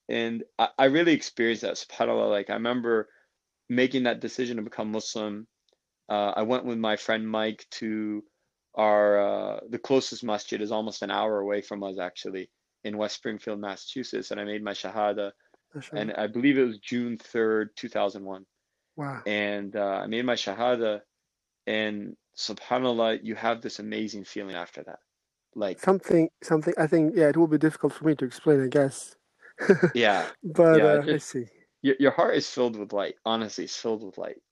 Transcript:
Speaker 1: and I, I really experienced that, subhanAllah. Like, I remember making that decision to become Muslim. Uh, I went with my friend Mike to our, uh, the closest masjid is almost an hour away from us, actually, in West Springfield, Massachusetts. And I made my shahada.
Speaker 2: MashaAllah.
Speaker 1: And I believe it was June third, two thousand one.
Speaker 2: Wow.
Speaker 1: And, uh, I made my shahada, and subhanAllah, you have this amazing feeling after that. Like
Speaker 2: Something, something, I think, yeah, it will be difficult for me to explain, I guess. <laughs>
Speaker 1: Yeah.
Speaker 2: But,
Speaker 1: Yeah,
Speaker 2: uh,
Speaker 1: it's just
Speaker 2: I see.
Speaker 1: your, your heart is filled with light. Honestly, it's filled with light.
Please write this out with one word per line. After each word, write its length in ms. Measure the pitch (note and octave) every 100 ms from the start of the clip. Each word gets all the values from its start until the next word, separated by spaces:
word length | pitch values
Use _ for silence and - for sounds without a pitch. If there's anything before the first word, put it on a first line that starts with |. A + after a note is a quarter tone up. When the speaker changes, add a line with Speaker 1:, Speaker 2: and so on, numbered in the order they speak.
| -
Speaker 1:
and 360 | A#2 A#2 A#2 - -
I, 100 | A2+ -
I 60 | C3+
really 260 | D3 E3+
experienced 500 | D3+ - - A#2 A2
that, 120 | G#2+
subhanAllah. 560 | E2+ - - A#2 A2+ G#2+
Like, 200 | G#2 G2+
I 40 |
remember 540 | G#2+ A#2 B2 A#2 A2+ G#2+ _ _ _ _ _ -
making 340 | B2 B2+ C3+
that 160 | B2 A2+
decision 360 | A#2 - B2 A#2
to 40 |
become 280 | G#2+ - G#2+
Muslim. 540 | G#2+ - A2+ G#2+ G#2 A2 _ _ _ _ _ -
Uh, 240 | G#2 G#2 -
I 60 |
went 240 | A2 B2+ B2
with 120 | A2+
my 180 | A2 G#2
friend 300 | - A2 A2
Mike 380 | A2 A2 G#2+ -
to 520 | - A2+ G#2+ G#2+ G#2 - _ _ _ _
our, 460 | - G#2+ G#2 G#2 G2+
uh, 400 | G2+ G2+ G2+ G#2 A2
the 80 | A2+
closest 440 | - C3+ - A2+
masjid 380 | A#2 G#2 - G#2+
is 100 | G#2
almost 320 | A2 A2 G2+
an 80 | G2+
hour 280 | G2+ A2 G#2
away 220 | G2 G#2
from 200 | G2+ G2+
us, 160 | G2 F#2+
actually, 520 | F2+ - G2 F#2+ F2+ _ _ _
in 140 | G#2+ G#2
West 180 | G#2 -
Springfield, 420 | A#2+ G#2+ - G#2
Massachusetts. 720 | G2+ F#2+ - C3 B2 A2 G#2+
And 100 | G#2
I 40 |
made 180 | G#2 G#2+
my 100 | G#2
shahada. 600 | G2 F#2+ G#2+ G#2 G#2 G2+ - _ _ _ D3
Speaker 2:
MashaAllah. 240 | - -
Speaker 1:
And 120 | G#2+
I 120 | - G#2
believe 280 | A#2 C#3 C3+
it 80 |
was 140 | B2+ A2
June 400 | - A#2+ A#2+ A#2
third, 580 | - A#2+ A2 A2 G#2+ -
two 140 | A#2
thousand 340 | G#2+ G2+ G2
one. 220 | G2 F#2+ F#2+ _ _ _ _ -
Speaker 2:
Wow. 240 | C#3+ C3+ -
Speaker 1:
And, 500 | G#2 G#2 G#2 G2+ G#2+
uh, 240 | G2+ G2
I 40 | G2
made 180 | A2+
my 100 | B2
shahada, 680 | A#2 - G2 B2 A#2+ A2+ G#2 - _ _ _ _ _ -
and 500 | G#2+ G#2+ G#2 G2+ F2+ _ -
subhanAllah, 840 | - G#2 - B2 B2+ A#2 A2+ A2
you 120 | A2
have 260 | G#2+ A2+ A#2
this 180 | A#2+ -
amazing 460 | G#2+ G#2+ A2 G#2
feeling 300 | F#2+ G#2 G2
after 280 | F2+ E2+ -
that. 160 | - F3+ _ _ _ _ _
Like 240 | - G3+ F3+
Speaker 2:
Something, 520 | - F#3+ - E3+ E3 -
something, 300 | - D#3 D#3 F3
I 80 | D#3
think, 280 | E3+ D#3
yeah, 140 | E3 D3+
it 80 | D3+
will 120 | E3+
be 100 | D3+
difficult 340 | D#3 - D#3
for 140 | - D#3
me 80 |
to 100 | C#3+
explain, 380 | C3 - - C#3+
I 40 | C3
guess. 480 | C#3+ C3+ - - - _ _ - -
<laughs> 100 | - F3+ F3
Speaker 1:
Yeah. 380 | B2 A2 F#2+ - -
Speaker 2:
But, 360 | F#3+ D#3+ E3+ D#3+
Speaker 1:
Yeah, 60 |
Speaker 2:
uh, 180 | D3+ D3
Speaker 1:
it's 40 | D3
just 300 | D3+ - C3+
Speaker 2:
I 40 |
see. 60 | A2+ _ _ _
Speaker 1:
your, 140 | C3+ C3+
your 120 | C#3
heart 240 | B2+ - D#3
is 120 | -
filled 280 | - B2 A2
with 180 | G2+
light. 220 | G2+ F2 - A2
Honestly, 380 | A2+ G#2+ -
it's 120 | E2 -
filled 280 | A#2 A2
with 120 | G#2 F2+
light. 240 | F2+ - _